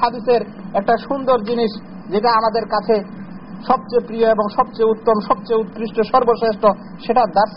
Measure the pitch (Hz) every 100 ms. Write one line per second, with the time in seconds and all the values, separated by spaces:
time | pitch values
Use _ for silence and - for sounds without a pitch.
0 | 240 247 233 240 208 - - 196 202 226
1 | - 277 262 254 208 240 226 - - -
2 | - 190 233 220 220 220 208 214 208 220
3 | 190 - - - - - - 254 - 247
4 | 208 226 226 214 208 208 254 - 220 220
5 | 226 214 208 - - 226 220 - 220 -
6 | 214 254 240 226 233 202 214 196 - -
7 | - 240 220 196 214